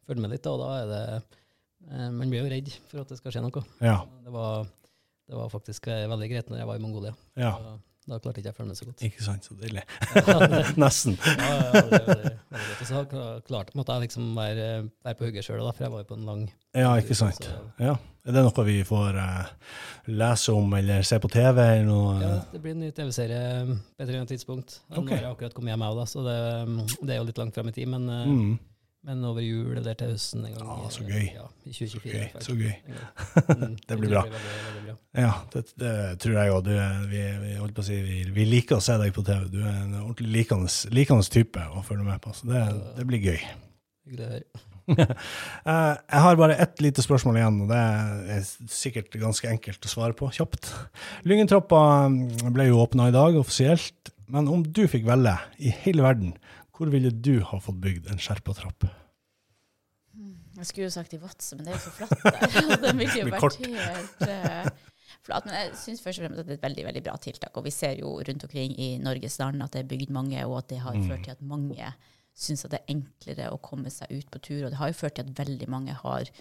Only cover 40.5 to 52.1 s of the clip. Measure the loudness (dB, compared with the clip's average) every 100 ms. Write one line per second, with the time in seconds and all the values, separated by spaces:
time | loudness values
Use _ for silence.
40.5 | 2 2 -2 2 4 6 6 6 4 4
41.5 | -2 -8 -8 -6 -4 -2 -4 -6 -10 -2
42.5 | 0 0 -2 -6 -8 -2 0 2 0 -6
43.5 | -16 -20 _ _ _ -18 -12 -10 -10 -14
44.5 | -20 -20 -12 2 4 4 2 -8 -12 -12
45.5 | -8 0 2 2 0 2 8 8 10 8
46.5 | 8 2 4 2 2 4 4 4 4 4
47.5 | 2 2 2 2 2 -2 -4 -4 -4 -4
48.5 | -12 -10 -6 -6 -6 -8 -4 -2 -2 -2
49.5 | -2 -4 -10 -8 -2 -2 -2 -4 -2 -4
50.5 | -4 -10 -12 -14 -14 -16 -6 2 4 8
51.5 | 6 8 8 10 8 6